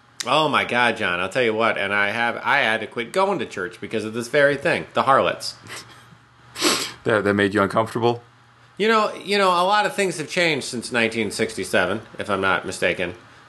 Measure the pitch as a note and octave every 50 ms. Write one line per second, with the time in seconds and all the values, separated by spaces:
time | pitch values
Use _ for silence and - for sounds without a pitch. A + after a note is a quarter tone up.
0 | _ _ _ - - A2+ C3+ D#3 D#3 D3 B2 G#2+ G2 - A#2 A#2+ B2 A#2+ A2 -
1 | G#2+ F#2 F2 F2 F#2 F#2+ - C3+ B2 A2+ G#2+ G#2+ A2+ A2 G2+ - G2 G2 G2+ G2+
2 | G2+ G2+ G#2+ A#2 A#2 A#2 G#2+ - - A#2 C3 C#3+ B2+ A2 A2 A2+ G#2+ G2+ - B2
3 | A#2 C3 - F#3 G3 G3 G3 D3 A2 - - G2+ F2+ F2 - - - G2 - A2
4 | G#2 A2 A2 A#2+ A#2 A#2 - D3 C#3+ C#3+ C#3+ C#3 - - A#3 G3+ - - - A#2+
5 | A2 C3 C3+ A#2+ F#2 E2+ - - - - - - - - - - - - - -
6 | - - - - _ _ _ _ - - - - - - - - - - - -
7 | - B2 A2+ G#2 F#2+ G2+ G2+ G2+ G2+ G2 G2 G#2 G2 F#2+ - A2+ A2+ A2 - B2
8 | A2+ A#2+ A#2 A#2 - - _ _ _ _ _ _ _ - _ - G3 A3 A3+ A3
9 | G#3+ G3 - - - F#3 G3+ G3+ G3 F#3 F3+ E3+ F3+ F#3+ G#3 G#3 G3+ F#3 - G3+
10 | G3 F#3 D3+ D#3+ D3 - - F3+ F3 E3 D3+ C3 - - - A#2 G#2 - B2 A#2+
11 | A2+ A2 A2+ A#2 G#2+ G2 - - A2 - - - F#2 - - G#2 F#2 F2+ G2+ A2+
12 | - - - - G2+ G2+ G2+ F#2+ F#2+ F#2+ F2+ - - F#2 F#2 - G#2 F#2 E2+ F#2+
13 | F2+ E2+ F#2 - - - - - -